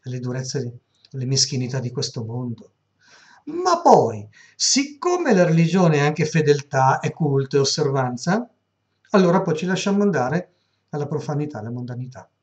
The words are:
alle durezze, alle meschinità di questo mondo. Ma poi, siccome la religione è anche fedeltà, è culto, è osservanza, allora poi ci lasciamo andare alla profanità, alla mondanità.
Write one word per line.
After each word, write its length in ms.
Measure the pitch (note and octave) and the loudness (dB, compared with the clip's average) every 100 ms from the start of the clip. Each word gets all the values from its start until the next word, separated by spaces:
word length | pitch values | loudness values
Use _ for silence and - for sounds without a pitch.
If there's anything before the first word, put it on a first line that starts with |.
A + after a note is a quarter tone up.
alle 160 | C3 B2+ | -10 -8
durezze, 600 | B2 B2 C3 C#3 A#2+ - _ _ _ | -6 -6 -6 -6 -8 -12 _ _ _
alle 120 | C3+ B2+ | -8 -2
meschinità 540 | C3+ - C3+ B2+ C3 | 0 0 -2 -4 -4
di 120 | A#2+ | -6
questo 320 | B2 A#2+ B2+ | -6 -8 -8
mondo. 500 | A2+ A#2+ B2 A2+ - _ _ _ _ - _ _ - | -8 -8 -8 -10 -14 _ _ _ _ -20 _ _ -10
Ma 360 | E4 F4+ E4+ | -4 0 2
poi, 460 | D4+ G3 A2+ G#2+ G2+ _ - _ | 6 6 6 -4 -14 _ -20 _
siccome 800 | - - C#4+ - F4+ F4+ D#4 | -2 0 -2 -4 -2 0 2
la 100 | F#3+ | 4
religione 540 | E3 E3 D#3+ F#3 F3 D3 | 4 4 4 4 4 4
è 20 | |
anche 240 | D3 D#3 - | 2 0 -2
fedeltà, 760 | E3 C#3 C#3+ - C3+ C3 D#3 | 0 2 2 0 2 2 2
è 120 | D#3 | -4
culto, 460 | - D#3 C3+ C3+ C#3+ | -2 0 0 0 0
è 20 | |
osservanza, 920 | C#3 - C#3+ C3+ B2+ B2 E3+ G#3 A#3+ _ _ _ _ _ _ | 0 0 -2 0 -2 -4 -2 -2 -4 _ _ _ _ _ _
allora 300 | G3+ F3+ F3+ | 2 4 2
poi 140 | F3 D#3 | 0 -2
ci 100 | F3+ | -2
lasciamo 380 | F#3 G3+ G3+ | -2 0 2
andare 500 | G3+ D3+ B2+ E3 - _ _ _ _ | 2 0 -2 -2 -6 _ _ _ _
alla 180 | D3 C#3+ | -8 -6
profanità, 520 | D3+ - C#3+ D3 A2 | -6 -4 -4 -4 -8
alla 120 | A2 | -10
mondanità. 580 | A#2+ B2 A#2+ B2+ - - _ | -10 -10 -10 -12 -14 -20 _